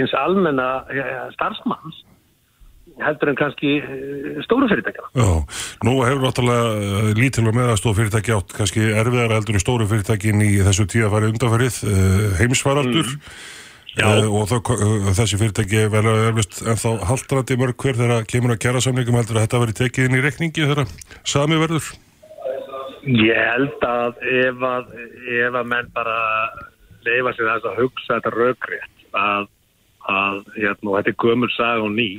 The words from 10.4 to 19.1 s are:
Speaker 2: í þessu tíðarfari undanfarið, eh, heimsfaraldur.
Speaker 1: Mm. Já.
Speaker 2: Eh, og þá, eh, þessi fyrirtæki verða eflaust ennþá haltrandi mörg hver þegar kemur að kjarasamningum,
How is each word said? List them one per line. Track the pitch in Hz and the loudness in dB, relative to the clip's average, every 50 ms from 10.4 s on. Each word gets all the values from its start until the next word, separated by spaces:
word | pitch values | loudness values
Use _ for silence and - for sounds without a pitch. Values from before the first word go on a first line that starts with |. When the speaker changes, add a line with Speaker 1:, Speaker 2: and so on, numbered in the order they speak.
| 107 | 4
Speaker 2:
í | 104 98 101 95 | 4 4 4 4
þessu | 98 98 101 107 87 | 4 4 4 2 0
tíðarfari | - 117 113 104 104 107 107 110 | 0 0 0 0 0 0 0 0
undanfarið, | 110 113 131 117 110 113 127 127 - - - | 0 0 0 0 2 2 0 0 -2 -4 -4
eh, | - 92 95 95 95 92 98 107 104 95 85 113 | -2 2 2 4 4 4 2 2 0 0 2 2
heimsfaraldur. | 123 131 - - 139 139 147 139 123 120 165 156 117 139 | 2 2 0 0 2 2 2 2 2 0 0 -2 -2 -6
Speaker 1:
Mm. | 147 - - - - - - - - - - - - - - - - | -10 -12 -16 -20 -18 -18 -18 -18 -20 -20 -20 -20 -20 -20 -8 -4 0
Já. | 107 | 2
Speaker 2:
Eh, | 107 107 107 107 107 | 4 4 4 4 2
og | 104 104 104 | 2 0 0
þá, | 98 123 - - - 123 | 0 0 -2 0 -2 0
eh, | 104 104 107 110 107 98 101 92 92 | 0 2 2 2 2 2 2 2 2
þessi | 117 98 98 95 | 2 2 2 2
fyrirtæki | 113 110 101 - 110 95 110 110 107 104 | 0 0 0 0 -2 0 2 2 2 2
verða | 107 107 104 113 110 110 113 113 | 2 2 2 4 4 2 2 2
eflaust | 110 113 107 - - - - | 2 0 0 -2 -4 -6 -4
ennþá | 113 117 101 - 117 113 104 101 92 | -2 -2 0 0 -2 -2 -2 0 0
haltrandi | 131 127 - - 139 135 123 - 135 120 | -2 -2 -2 -2 -2 -2 0 0 0 0
mörg | 131 127 120 | 0 0 0
hver | - - 139 127 117 | -2 -2 -2 0 2
þegar | 123 117 120 113 110 - | 2 2 2 0 0 0
kemur | - 123 117 123 120 | 0 0 2 2 0
að | - - | 0 0
kjarasamningum, | 120 127 127 117 131 127 127 123 120 | 0 0 0 0 0 0 0 2 2